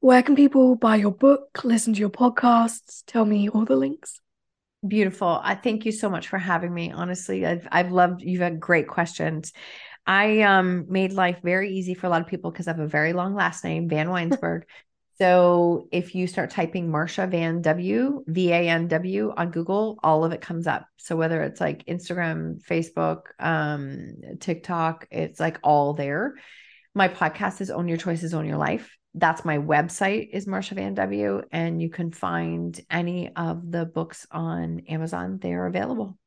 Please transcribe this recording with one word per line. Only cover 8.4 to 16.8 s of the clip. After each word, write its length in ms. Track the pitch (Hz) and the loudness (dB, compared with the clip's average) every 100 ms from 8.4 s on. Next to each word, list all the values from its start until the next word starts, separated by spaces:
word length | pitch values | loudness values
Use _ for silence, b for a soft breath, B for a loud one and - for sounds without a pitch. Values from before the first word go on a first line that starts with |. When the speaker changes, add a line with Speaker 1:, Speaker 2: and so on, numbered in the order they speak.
Speaker 2:
had 200 | 175 165 | -2 -2
great 280 | - 170 147 | 2 2 2
questions. 640 | - 170 - 156 156 160 B B B B B - | -2 -2 -2 -4 -4 -10 B B B B B 2
I, 360 | 190 214 214 | 4 4 6
um, 440 | 208 196 185 180 170 | 6 6 4 0 -2
made 240 | 190 190 | 0 0
life 280 | 196 180 175 | 2 0 0
very 300 | 175 185 196 | 0 0 0
easy 220 | 190 185 | -4 -4
for 120 | 180 185 | -4 0
a 40 | |
lot 100 | 170 | 0
of 80 | 165 | -2
people 240 | 180 170 | -6 -6
'cause 160 | 165 175 | -8 -6
I 20 | |
have 100 | 165 | -4
a 60 | 151 | -2
very 260 | 151 156 | 0 0
long 220 | 175 180 | 0 -2
last 300 | 202 170 165 | 0 -2 -2
name, 240 | 175 160 170 | -6 -4 -2
Van 200 | 160 160 | 0 0
Weinsberg. 540 | 180 170 262 165 170 - | -2 0 -2 -2 -4 -8
Speaker 1:
<laughs> 60 | b b _ _ _ | b b _ _ _
Speaker 2:
So 720 | 185 180 175 175 170 170 - | 6 8 8 6 4 2 -2
if 220 | 175 175 | -4 -4
you 120 | 185 180 | -4 -4
start 240 | 185 170 | -2 -6
typing 400 | - 165 185 | -2 -4 -2